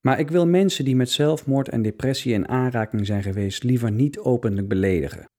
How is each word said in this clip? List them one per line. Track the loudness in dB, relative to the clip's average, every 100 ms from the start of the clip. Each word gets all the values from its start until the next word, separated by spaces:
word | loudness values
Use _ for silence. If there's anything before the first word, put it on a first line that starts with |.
| 0
Maar | 0
ik | 0
wil | 2 4
mensen | 4 2 0 0
die | 2
met | 0
zelfmoord | 2 0 0 0 0 0
en | -2
depressie | -2 -2 -4 -2 -2
in | -2 0
aanraking | 0 0 0 -2 -2 -2
zijn | -2
geweest | -2 -2 -4 -2
liever | 0 0 0
niet | 0 0 0
openlijk | 0 0 0 -2 0
beledigen. | 0 2 0 -2 -8 -20